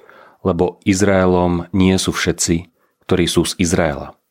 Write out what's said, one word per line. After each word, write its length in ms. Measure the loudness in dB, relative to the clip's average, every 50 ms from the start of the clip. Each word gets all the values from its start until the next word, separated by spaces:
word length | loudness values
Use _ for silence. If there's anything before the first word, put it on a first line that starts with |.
| -20 -20 -20 -20 -20 -20 _ _ -4
Lebo 400 | -2 0 0 -2 -2 -4 _ _
Izraelom 880 | 0 0 2 2 2 2 2 2 2 2 2 2 0 0 -2 -4 -4
nie 240 | 0 2 2 4 2
sú 160 | 2 0 -4
všetci, 560 | -4 -2 -4 -4 -4 -2 -2 -2 -2 -2 -4 -8 _ _ _ _ _ _ _
ktorí 160 | -2 0 0 0 0
sú 160 | 0 0 0
z 160 | 0 -2 -4 -2
Izraela. 560 | 0 0 0 0 -2 -4 -6 -10 -14 -16 _ _ _